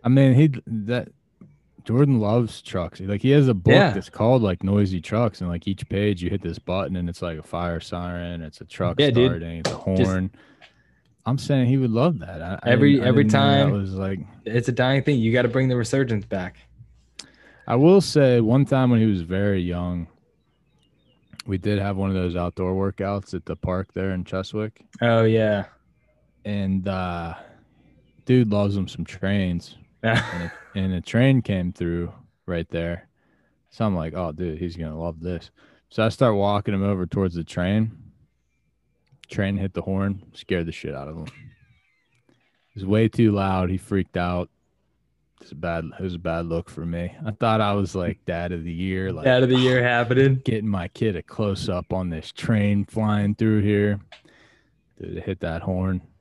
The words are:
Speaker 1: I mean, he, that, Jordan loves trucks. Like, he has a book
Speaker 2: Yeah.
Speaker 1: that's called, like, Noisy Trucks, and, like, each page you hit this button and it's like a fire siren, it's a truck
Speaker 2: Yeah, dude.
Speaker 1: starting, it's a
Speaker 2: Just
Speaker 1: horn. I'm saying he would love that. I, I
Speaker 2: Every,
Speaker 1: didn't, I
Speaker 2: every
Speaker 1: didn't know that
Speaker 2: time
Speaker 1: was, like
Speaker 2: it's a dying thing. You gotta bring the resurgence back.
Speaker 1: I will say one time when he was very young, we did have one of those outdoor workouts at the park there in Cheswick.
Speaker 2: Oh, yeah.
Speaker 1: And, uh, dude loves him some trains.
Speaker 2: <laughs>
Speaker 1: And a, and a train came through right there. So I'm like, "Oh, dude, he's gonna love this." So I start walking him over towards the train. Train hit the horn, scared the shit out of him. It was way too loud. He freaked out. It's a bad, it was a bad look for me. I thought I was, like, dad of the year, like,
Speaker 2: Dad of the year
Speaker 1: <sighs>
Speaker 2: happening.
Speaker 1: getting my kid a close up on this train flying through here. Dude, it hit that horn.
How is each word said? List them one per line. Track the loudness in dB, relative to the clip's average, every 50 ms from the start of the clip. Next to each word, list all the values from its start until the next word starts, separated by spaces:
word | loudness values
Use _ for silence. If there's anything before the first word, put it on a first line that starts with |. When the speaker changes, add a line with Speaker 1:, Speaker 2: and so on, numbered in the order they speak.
Speaker 1:
I | 4 6
mean, | 6 8 8 8 8
he, | 8 6 6 4 -2 -8
that, | -6 -6 -6 -4 -2 -4 -4 -4 -8 _ _ _ _ _ _ -20 -20 _ _ _ _ _ -16 _
Jordan | 0 4 4 4 4 4 2
loves | 2 2 2 2 2 0 -4 -14
trucks. | _ -8 -6 -6 -6 -6 -10 -10
Like, | -6 -4 -4 0
he | 2 4
has | 6 6 6 4
a | 2
book | 2 4 6
Speaker 2:
Yeah. | 6 8 6 4
Speaker 1:
that's | 0 -4 -8 -10
called, | -4 0 2 4 4 4
like, | 4 2 0 -2
Noisy | 0 0 2 2 2 2 0 -4
Trucks, | -6 -4 -2 0 0 -2 -2 -6
and, | -6 -6
like, | -6 -6 -4 -6
each | -6 -6 -6 -6
page | -4 0 0 0 -2 -2
you | -4 -4
hit | -6 -4
this | -6 -6 -8 -8
button | _ -6 -4 -4 -4 -4 -6
and | -6 -6 -6
it's | -6 -8
like | -8 -8 -8 -10
a |
fire | -12 -10 -8 -6 -4 -4 -6 -6
siren, | -8 -8 -10 -8 -8 -8 -8 -8 -8 -8 -10 -10
it's | -12 -14 -16 -18
a | -20
truck | _ -8 -4 -4 -2 2 2
Speaker 2:
Yeah, | 2 4
dude. | 4 4 2 2
Speaker 1:
starting, | 0 -2 -8 -10 -10 -6
it's | -6 -6
a | -6 -4 -4 -2 2
Speaker 2:
Just | 2 2 2
Speaker 1:
horn. | 2 -2 -2 -4 -8 _ -20 _ _ _ -20 _ _ _ _ _ _ _ _ _ _ _ _
I'm | -4 -4 -4
saying | -2 0 0 2 2 2
he | 2 2
would | 2 0
love | 0 2 2 0 0 -2
that. | -8 -12 -12 -10
I, | -8 -8 -10 -4
I | 2 2
Speaker 2:
Every, | 4 6 8 6 6
Speaker 1:
didn't, | 6 4
I | 4
Speaker 2:
every | 4 4 6
Speaker 1:
didn't | 6
know | 4 6 6 6 6
that | 6
Speaker 2:
time | 4 4
Speaker 1:
was, | 2 0 -2 -4 -4
like | -4 -4 -4 -4 -6 -8 -14 -18 -14 _
Speaker 2:
it's | -2 -2 0 0 0
a |
dying | 0 0 2 2 2 2
thing. | 2 2 2 2
You | 2 2
gotta | 2 2 2 2
bring | 2 2 2 2
the | 0
resurgence | 0 0 0 0 0 0 0 -2 -4 -4
back. | -4 -6 -6 -6 -8 -12 -18 _ _ _ -20 -20 _ _ _ _ _ _ -20 -20 -20 _ _ -20 -20 -20 _ -4
Speaker 1:
I | -2 2
will | 4 6 8 8 6
say | 4 4 2 4 4 6 6 4
one | 4 4 4 4 4
time | 2 2 2 4 4
when | 4 4
he | 4
was | 4 2 0
very | -2 -4 -2 0 0 0 0 0
young, | 0 -2 -4 -4 -4 -4 -4 -6 -8 -10 _ _ _ _ _ _ _ _ _ _ _ _ _ _ _ _ _ _ _ _ _ _ _ _ -20 -16 -6
we | -6 -6
did | -4 -2 -2 -2 0
have | -2 -2 -2
one | -2 -2 -2
of | 0
those | -2 -2 -2 -2
outdoor | -2 -4 -4 -4 -4 -4 -2 -2
workouts | -2 -2 -4 -4 -4 -4 -4 -4 -6 -6 -8
at | -10 -10 -8
the | -8 -10
park | -6 -4 -4 -4 -4 -6 _ _
there | -6 -4 -4
in | -4 -6 -6
Cheswick. | -6 -6 -8 -8 -6 -8 -8 -8 -8 _ _ _ _ -6 -2
Speaker 2:
Oh, | 2 4 4 4 4
yeah. | 4 4 4 2 2 0 -2 -2 -8 _ _ _ _ _ _ _ _ _ _ _ _ _ _ _
Speaker 1:
And, | -8 -6 -4 -2 -2 -2 -2 -2 -4
uh, | -4 -4 -4 -4 -6 -6 -8 -10 -12 -14 -18 -20 -20 _ _ _ _ _ _ _ _ _ _ _ _ _ _
dude | 4 4 4 4 4
loves | 2 0 0 0 0
him | -2 -4 -6
some | -6 -10 -10
trains. | -10 -8 -6 -2 0 0 0 0 0 -2 -4 -6 -10 -20 -20
Speaker 2:
<laughs> | -20 _ _ _
Speaker 1:
And | -2 0 0 0 -2 -4 -8 -8
a, | -8 -10 -10 -14 -20 -10 -6
and | -4 -2 -2
a | -2 -4
train | -6 -2 2 4 4 6 4 2
came | 0 0 -4 -2 -2 -4
through | -6 -4 -4 -4 -4 -4 -6 -8 -10 -18 -20 _ _ _ _
right | -6 -6 -6 -6 _
there. | -6 -6 -4 -4 -6 -8 -12 _ _ _ _ _ _ _ _ _ _ _ _ _
So | _ -4 -2
I'm | -2 -2
like, | -2 -4 -6 -6
"Oh, | -6 -6 -6
dude, | -6 -6 -6 -6 -6 -6
he's | -8 -8 -6
gonna | -8 -10 -10 -8 -8
love | -8 -8 -8 -8
this." | -8 -8 -8 -8 -10 -16 _ _ _ _ _ _ _ _
So | -4 -2 -2
I | -2
start | 2 2 2 2 2
walking | 2 0 0 0 -2 -2 -2 -2
him | 0
over | 0 0 0 -2 -4
towards | -4 -2 -2 -2 -2 -2
the | -6 -10
train. | -6 -6 -4 -2 0 0 0 0 -2 -4 -14 -20 -20 _ _ _ _ _ _ _ _ _ _ _ _ _ _ _ _ _ _ _ _ _ _ -20 _
Train | -4 -4 -2 -2 -2
hit | -4 -4 -6
the | _ -8
horn, | -6 -4 -4 -2 -2 -2 -4 -6 -12 -20 _
scared | -20 -6 -4 -2 -2 -2
the | -4
shit | -8 -10 -10 -10 -10
out | -10 -12 -12
of | -12
him. | -12 -14 -14 -16 -20 -20 -20 _ _ _ _ _ _ _ _ _ _ _ _ _ _ _ _
It | _ _ _ _ _ _ _ _ _
was | -8 -2
way | 2 2 4 4 2
too | 2 4 4 4
loud. | 4 2 0 0 0 0 0 0
He | -2 -4
freaked | -4 -2 -2 -2 -2 _ -4 -4
out. | -2 -2 -2 -4 -6 _ _ _ _ _ _ _ _ _ _ _ _ _ _ _ _ _ _ _
It's | -20 -20
a | -14
bad, | -10 -6 -6 -6 -6 -6 -8 -10 -8
it |
was | -8 -8 -8
a | -6
bad | -6 -4 -4 -4 -4
look | -4 -6 -6 -6 -8
for | -12 -10 -8
me. | -6 -6 -6 -8 -8 -10 -10 -10
I | -10
thought | -6 _ 0 0 2 2
I | 2 0
was, | 0 -2 -2 -2 -4
like, | -4 -4 -4 -6 _ _
dad | -6 -6 -6 -4 -6
of | -6 -6
the | -8 -8
year, | -6 -6 -4 -4 -4 -4 -4 -6
like, | -6 -2 2
Speaker 2:
Dad | 2 4 4
of | 4 4
the | 4
year | 2 4 2 2 2
Speaker 1:
<sighs> | 2 2
Speaker 2:
happening. | 2 0 0 2 2 4 4 4 2 2 0
Speaker 1:
getting | -2 -2 -2 -2 -2
my | -2 -2 -4 -8
kid | _ -2 -2 -2 -2
a | -4
close | -10 _ -6 -2 -2 -2 -2 -2 -4 -4
up | -4 -4 -4 _ -6
on | -4 -4 -4
this | -6 -8 -10 -12
train | -14 -8 -2 0 2 2 2 2 0 0 -2
flying | _ -4 -2 -2 0 0 0 0 -2 -2
through | 0 0 2 2 2
here. | 2 2 2 2 2 0 -2 -4 -8 _ -20 -20 _ -20 _ _ _ _ _ _ _ _ _ _ _ _ _ _
Dude, | -14 -12 -12
it | -10 -8
hit | -8 -8 -6
that | -6 -6 -6 -6
horn. | -4 -4 -2 -2 -2 -2 -2 -4 -6 _ _ _